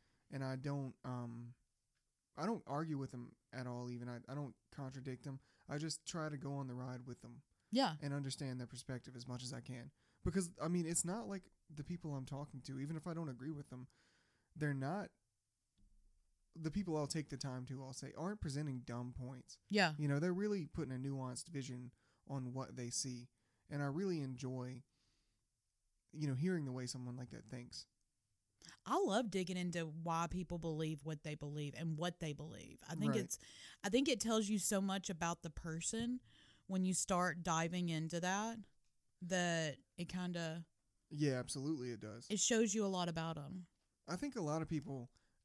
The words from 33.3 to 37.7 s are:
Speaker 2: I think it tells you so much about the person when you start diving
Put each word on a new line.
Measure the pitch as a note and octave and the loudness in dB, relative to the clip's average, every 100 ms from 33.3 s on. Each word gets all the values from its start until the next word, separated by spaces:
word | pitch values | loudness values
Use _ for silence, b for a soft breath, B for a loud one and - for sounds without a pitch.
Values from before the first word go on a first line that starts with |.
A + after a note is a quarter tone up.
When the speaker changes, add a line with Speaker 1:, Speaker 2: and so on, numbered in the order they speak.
| - B B B B | -4 B B B B
Speaker 2:
I | G3+ | 4
think | A#3 D4+ | 6 6
it | A#3+ | 4
tells | A3+ A3+ G3+ | 6 4 6
you | G#3+ | 4
so | - G3 | 4 4
much | G3 F#3+ - | 4 0 -2
about | E3+ E3+ E3+ | 0 0 0
the | E3 | -4
person | - E3+ D#3+ - A3 A#3+ B3 b b b b - | -6 -4 -2 0 0 0 0 b b b b 0
when | F#3+ F#3 | 4 6
you | |
start | F3 - F3+ F3+ E3 | 4 4 6 4 2
diving | F3 D#3+ E3 | 4 4 6